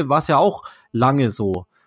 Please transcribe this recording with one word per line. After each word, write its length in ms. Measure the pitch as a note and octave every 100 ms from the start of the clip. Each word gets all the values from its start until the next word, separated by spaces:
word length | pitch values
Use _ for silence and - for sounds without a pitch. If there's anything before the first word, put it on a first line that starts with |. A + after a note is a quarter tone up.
| C#3
war's 180 | D3+ -
ja 100 | D3
auch 240 | G3 F#3+ - - _
lange 400 | A2+ B2+ C#3+ A#2+
so. 340 | G2 G2+ F2+ F2 _